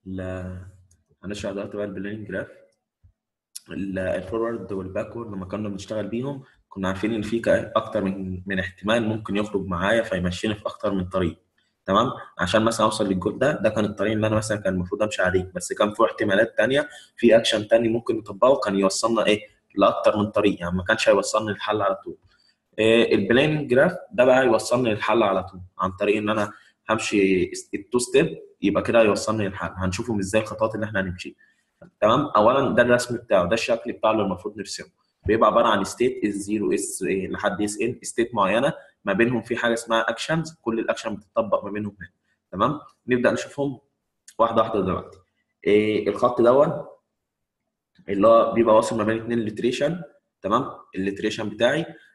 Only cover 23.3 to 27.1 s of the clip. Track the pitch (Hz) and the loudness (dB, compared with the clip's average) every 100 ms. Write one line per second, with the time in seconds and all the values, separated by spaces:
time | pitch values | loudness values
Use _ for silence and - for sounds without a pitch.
23.3 | 113 151 151 135 123 160 - - 101 127 | 2 4 0 0 4 4 0 -10 2 4
24.3 | 127 131 110 - 123 123 101 - 110 104 | 6 4 2 0 0 0 -2 0 2 4
25.3 | 95 90 92 90 - 92 95 101 104 104 | 2 -4 -14 -20 -6 -6 -2 0 0 0
26.3 | 110 101 - _ _ - 113 - | -2 -4 -6 _ _ -4 -2 0